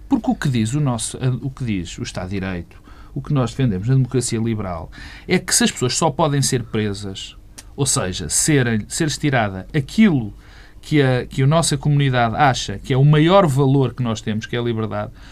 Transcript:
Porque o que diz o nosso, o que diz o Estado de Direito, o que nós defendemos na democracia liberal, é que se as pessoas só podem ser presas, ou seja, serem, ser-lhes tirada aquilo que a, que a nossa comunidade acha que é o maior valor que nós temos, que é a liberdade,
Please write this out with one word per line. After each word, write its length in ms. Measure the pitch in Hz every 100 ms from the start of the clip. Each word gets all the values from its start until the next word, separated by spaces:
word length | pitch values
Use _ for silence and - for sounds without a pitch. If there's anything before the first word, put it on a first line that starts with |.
| -
Porque 200 | 262 -
o 60 | 233
que 140 | 147
diz 240 | 123 110
o 60 | 147
nosso, 360 | 143 117 - - 131 127
o 80 | 135
que 140 | 131
diz 340 | 120 101 85 -
o 60 |
Estado 260 | - - 90
de 100 | 98
Direito, 420 | 95 87 85 - - - - 143
o 60 |
que 100 | 135
nós 180 | 147 117
defendemos 360 | - 131 92 110
na 80 | 135
democracia 440 | 123 127 120 113
liberal, 520 | 113 107 98 82 85 - - - -
é 120 | 139
que 160 | 180 -
se 80 |
as 80 | 226
pessoas 240 | - 123 -
só 140 | 165
podem 300 | 135 160 139
ser 220 | 135 127
presas, 720 | 110 110 107 98 101 98 - - - - - -
ou 100 | 135
seja, 420 | - 95 90 80
serem, 520 | - - 147 120 110 -
ser-lhes 280 | - 160 -
tirada 480 | 147 131 104 95 92
aquilo 600 | 156 - - 220 143 107 - - - - -
que 200 | - 151
a, 240 | 135 123 -
que 180 | -
a 40 | 135
nossa 300 | 165 151 143
comunidade 580 | 151 143 139 123 117 107
acha 420 | 143 113 - 98
que 140 | -
é 40 | 131
o 60 | 143
maior 400 | 151 160 196 180
valor 460 | 131 135 139 127
que 100 | -
nós 180 | 120 110
temos, 240 | - 107 -
que 100 | 120
é 40 |
a 20 |
liberdade, 500 | 120 110 110 104 107 - -